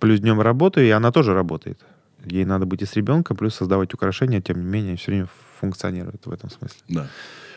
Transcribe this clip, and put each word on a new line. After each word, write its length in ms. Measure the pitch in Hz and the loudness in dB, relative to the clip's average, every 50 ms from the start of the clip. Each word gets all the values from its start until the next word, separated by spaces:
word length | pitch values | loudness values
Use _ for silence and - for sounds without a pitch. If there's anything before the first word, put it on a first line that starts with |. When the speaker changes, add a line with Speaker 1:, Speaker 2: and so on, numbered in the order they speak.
Speaker 1:
Плюс 200 | - 110 110 104 | 2 4 4 4
днем 200 | 101 113 110 107 | 4 2 2 4
работаю, 460 | 107 113 120 131 165 190 190 165 131 | 4 2 4 4 2 4 4 6 6
и 40 | 113 | 6
она 220 | 107 110 117 120 120 | 6 4 4 4 4
тоже 220 | 170 147 110 95 | 4 4 4 4
работает. 440 | 95 92 85 82 76 - - - - _ _ _ _ _ _ _ _ - | 2 0 0 -4 -6 -8 -12 -14 -14 _ _ _ _ _ _ _ _ -12
Ей 200 | 98 87 92 95 | -4 -2 -2 0
надо 180 | 90 98 95 95 | 0 0 0 0
быть 160 | 92 92 90 101 | -2 -2 -4 -4
и 40 | |
с 80 | 98 - | -4 -2
ребенком, 420 | 107 107 107 135 165 170 - 110 | -2 0 2 2 0 0 0 -2
плюс 180 | 95 107 107 107 | -2 -2 -4 -2
создавать 380 | - - 90 98 98 92 90 - | -2 -2 0 0 0 0 -2 -4
украшения, 460 | - - 95 95 - 131 131 120 101 | -4 -4 -4 -2 -2 -2 0 0 0
тем 180 | 90 - 87 87 | -2 -2 -4 -4
не 60 | 87 | -4
менее, 300 | 90 98 107 107 95 90 | -4 -2 -2 -2 -4 -6
все 160 | 85 - - 101 | -6 -4 -2 -2
время 160 | 98 92 92 - - - - - - | -2 -2 -4 -8 -16 -20 -20 -12 -8
функционирует 680 | - 98 95 - - 92 92 90 90 87 90 - - | -6 -6 -6 -6 -6 -6 -6 -6 -8 -10 -12 -14 -12
в 60 | 87 87 | -12 -12
этом 180 | - - - | -12 -12 -14
смысле. 300 | - - - - - - _ - | -16 -14 -16 -16 -16 -18 _ -6
Speaker 2:
Да. 180 | 85 82 73 67 - - - - - - - - - | -6 -6 -6 -8 -12 -18 -20 -20 -20 -20 -20 -20 -20